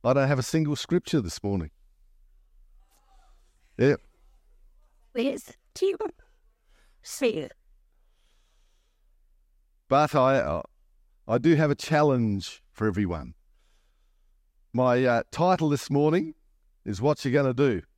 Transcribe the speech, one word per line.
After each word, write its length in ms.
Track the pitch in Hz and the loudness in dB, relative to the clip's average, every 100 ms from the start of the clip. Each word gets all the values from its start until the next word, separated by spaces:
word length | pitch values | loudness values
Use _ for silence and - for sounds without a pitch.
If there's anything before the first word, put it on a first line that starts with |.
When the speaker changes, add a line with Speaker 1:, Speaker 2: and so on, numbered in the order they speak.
Speaker 1:
I 100 | 117 | 2
don't 140 | 135 135 | 2 2
have 100 | 139 | 0
a 60 | |
single 320 | 120 160 151 143 | 0 0 0 -4
scripture 440 | - 175 - 160 | -2 -2 0 -2
this 220 | 92 - | -2 -6
morning. 280 | 101 98 78 _ _ _ _ _ _ _ _ _ _ - _ _ _ - _ _ _ _ _ - | -4 -2 -4 _ _ _ _ _ _ _ _ _ _ -20 _ _ _ -20 _ _ _ _ _ 0
Yeah. 180 | 131 139 _ _ _ _ _ _ - _ _ _ _ 240 | 2 2 _ _ _ _ _ _ -20 _ _ _ _ -6
Speaker 2:
Yes. 380 | 254 - - - _ - 392 381 427 - _ _ _ _ _ _ _ _ | -4 -6 -14 -20 _ -4 -2 -2 -8 -12 _ _ _ _ _ _ _ _
See 280 | - - 254 | -18 -4 -2
it. 240 | 160 143 - _ _ _ _ _ _ _ _ _ _ _ _ _ _ _ _ _ _ _ _ _ _ _ | -2 -10 -16 _ _ _ _ _ _ _ _ _ _ _ _ _ _ _ _ _ _ _ _ _ _ _
Speaker 1:
But 260 | 135 151 | 2 2
I, 240 | 143 131 135 | 2 4 2
uh, 240 | 71 80 - _ _ _ _ _ - | 0 -4 -8 _ _ _ _ _ -4
I 120 | 120 | 0
do 160 | 147 156 | 4 4
have 160 | 156 | 2
a 40 | 143 | -2
challenge 840 | - 156 151 127 113 101 - - _ | 0 2 2 2 0 -2 -6 -16 _
for 140 | - 110 | -4 -2
everyone. 480 | 92 98 85 - - _ _ _ _ _ _ _ _ _ _ _ _ _ | 0 -4 -4 -10 -20 _ _ _ _ _ _ _ _ _ _ _ _ _
My, 300 | 120 127 123 | 0 2 2
uh, 200 | 127 117 - | 2 0 -2
title 380 | - 175 185 156 | -2 0 2 0
this 200 | 143 - | -2 -2
morning 460 | 143 151 170 311 - _ _ _ _ - | 0 2 0 -2 -12 _ _ _ _ -10
is 160 | 98 | -2
What 240 | 131 147 139 | -2 -2 0
You 60 | |
Gonna 220 | 139 135 | 0 0
Do? 280 | 123 139 98 - | 2 0 0 -6